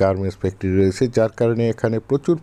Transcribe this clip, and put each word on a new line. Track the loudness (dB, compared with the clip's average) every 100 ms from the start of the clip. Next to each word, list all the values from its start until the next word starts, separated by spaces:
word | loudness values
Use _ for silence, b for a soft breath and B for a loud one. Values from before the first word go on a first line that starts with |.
গার্মেন্টস | 0 0 -4 -4
ফ্যাক্টরি | -6 -4 -2 2
রয়েছে, | 2 2 0 0
যার | 0 0
কারণে | -2 0 -2
এখানে | 0 -2 -2 -2
প্রচুর | -4 0 -2